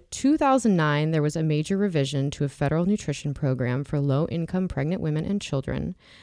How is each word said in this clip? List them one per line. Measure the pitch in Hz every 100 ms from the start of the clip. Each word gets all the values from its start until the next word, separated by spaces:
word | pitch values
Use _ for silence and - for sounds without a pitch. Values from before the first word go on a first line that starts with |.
| -
two | - 269 311
thousand | 277 262 233 180
nine, | 151 147 156
there | 160
was | 147 165
a |
major | 156 151 156 196
revision | 202 160 135 143 139
to | - 143
a |
federal | - 143 156 175
nutrition | 208 - 143 151
program | 135 139 131 123 127
for | 143 147
low-income | 143 139 - 170 165 185 185
pregnant | - 147 185
women | 160 151 -
and | 202
children. | - 135 - 131 151 185 - -